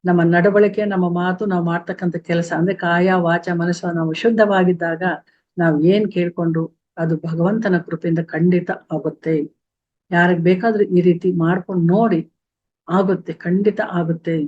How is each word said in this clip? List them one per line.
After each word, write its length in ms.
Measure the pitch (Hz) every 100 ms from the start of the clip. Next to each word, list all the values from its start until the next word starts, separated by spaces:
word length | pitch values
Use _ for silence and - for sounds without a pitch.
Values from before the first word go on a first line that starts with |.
| 180
ನಮ್ಮ 120 | 175 170
ನಡವಳಿಕೆ, 480 | 175 175 202 208 202 208
ನಮ್ಮ 140 | 190 175 170
ಮಾತು, 220 | 180 185 208
ನಾವು 120 | 180 170
ಮಾಡ್ತಕ್ಕಂಥ 460 | 170 - 175 180 165 -
ಕೆಲಸ 220 | 170 170 156
ಅಂದ್ರೆ 140 | 175 185
ಕಾಯ, 240 | 175 175 185 185 170
ವಾಚ, 180 | 170 180 175
ಮನಸ್ಸು 320 | 170 170 180 170
ನಾವು 120 | 160 160
ಶುದ್ಧವಾಗಿದ್ದಾಗ 800 | 233 220 208 196 185 170 170 165 185 151 _ _ _ -
ನಾವ್ 140 | 170 147 165
ಏನ್ 140 | 202 214 180
ಕೇಳ್ಕೊಂಡು 460 | 175 175 170 165 165 _ _ -
ಅದು 120 | 165 156 165
ಭಗವಂತನ 500 | 160 175 226 214 180 -
ಕೃಪೆಯಿಂದ 360 | 165 175 165 165
ಖಂಡಿತ 360 | 160 175 180 175 185 _ 156
ಆಗುತ್ತೆ. 380 | 151 151 160 156 - _ _ _ _ _ _ 175
ಯಾರಿಗ್ 280 | 175 170 165
ಬೇಕಾದ್ರೂ 340 | 190 233 214 208 180
ಈ 20 | 175
ರೀತಿ 220 | 170 185 175 165
ಮಾಡ್ಕೊಂಡ್ 380 | 185 180 185 170
ನೋಡಿ, 260 | 196 226 165 - _ _ _ _ _ - 185
ಆಗುತ್ತೆ, 360 | 190 185 - 160 175
ಖಂಡಿತ 340 | 185 202 202 - 175
ಆಗುತ್ತೆ. 360 | 165 165 - 165